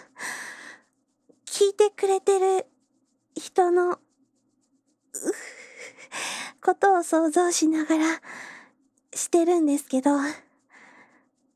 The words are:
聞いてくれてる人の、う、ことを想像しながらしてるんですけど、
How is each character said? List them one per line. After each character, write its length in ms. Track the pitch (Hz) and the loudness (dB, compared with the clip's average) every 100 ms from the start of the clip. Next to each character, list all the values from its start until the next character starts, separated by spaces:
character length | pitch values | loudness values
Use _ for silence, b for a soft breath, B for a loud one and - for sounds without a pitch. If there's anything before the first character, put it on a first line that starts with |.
| - B B B B B B B B _ _ _ _ _ - | -12 B B B B B B B B _ _ _ _ _ -12
聞 240 | - 403 | 0 2
い 40 | |
て 160 | - 415 | 4 0
く 160 | - 392 | 0 -2
れ 140 | 381 | 0
て 180 | - 392 | 2 2
る 280 | 381 381 - _ _ _ _ _ _ | 2 0 -4 _ _ _ _ _ _
人 380 | - - - 349 | -16 -4 0 2
の、 220 | 349 359 | 2 2
う、 40 | - _ _ _ _ _ _ _ _ _ _ _ - - 415 B B B B B B B B B B B - | -4 _ _ _ _ _ _ _ _ _ _ _ -10 -8 -8 B B B B B B B B B B B -2
こ 100 | - | 0
と 200 | 370 392 | 2 4
を 80 | 370 | 4
想 280 | 339 320 330 | 2 0 2
像 200 | 330 349 | 2 2
し 160 | 349 311 | 2 2
な 160 | 320 | 0
が 120 | 311 320 | 0 0
ら 260 | 320 320 B B B B B _ _ _ _ | 0 -2 B B B B B _ _ _ _
し 160 | - - | -10 0
て 160 | 349 | 2
る 160 | 339 349 | 2 2
ん 60 | 302 | 2
で 100 | 285 | 0
す 100 | - | -2
け 140 | 262 | -2
ど、 80 | 277 285 277 311 - _ _ b b b b b b _ _ | 0 0 -2 -8 -16 _ _ b b b b b b _ _